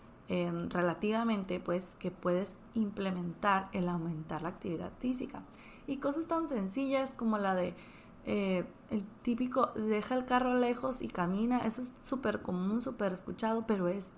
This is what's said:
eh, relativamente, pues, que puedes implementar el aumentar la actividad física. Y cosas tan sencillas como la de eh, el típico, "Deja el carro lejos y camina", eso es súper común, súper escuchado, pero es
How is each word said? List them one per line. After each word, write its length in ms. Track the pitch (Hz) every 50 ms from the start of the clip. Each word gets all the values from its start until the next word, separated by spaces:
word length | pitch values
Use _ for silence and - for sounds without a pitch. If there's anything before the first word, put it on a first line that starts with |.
| - - - - - -
eh, 220 | 185 180 175 175 170 170 175 175
relativamente, 920 | - 175 175 175 160 170 196 208 220 226 233 226 220 202 190 190 180 180
pues, 360 | - - 175 185 185 - - -
que 120 | - 185
puedes 460 | 185 - - 180 175 180 196 190 - - - - -
implementar 920 | 226 220 202 196 - 196 190 185 180 175 175 165 - - 202 196 190 190 -
el 160 | - 196 175 175
aumentar 540 | 175 170 165 170 165 156 156 - 165 151
la 60 | 160 170
actividad 420 | - - - 196 165 - - 90 - -
física. 440 | - 247 262 254 - - - - 185 - - - - - - - -
Y 120 | - 269 285
cosas 280 | - 285 277 320 320
tan 220 | - 330 330 330 294
sencillas 640 | 277 220 190 190 190 269 277 269 277 269 269 254 254
como 220 | - 233 226 220
la 180 | 208 202 190 190
de 200 | 185 180 180 175 - - - - - - - - - -
eh, 400 | - 214 208 196 190 185 180 175 - - - - -
el 140 | 226 214 190 - - -
típico, 500 | - 240 240 240 254 247 254 262 240 - -
"Deja 400 | 226 214 220 214 208 208 - 254
el 100 | 254 254
carro 300 | 254 247 247 262 254 247
lejos 480 | 247 247 240 247 247 - 262 247 -
y 60 | - 220
camina", 500 | - - 175 175 190 202 226 240 247 247
eso 240 | 226 226 220 -
es 100 | 254 247 - -
súper 380 | - - - - - - - -
común, 400 | - - 185 180 185 196 214 240
súper 320 | 247 262 240 - 214 190
escuchado, 540 | 185 180 - - 180 - 226 220 226 226 226
pero 220 | 226 214 190 180 175
es 240 | 185 202 185 - -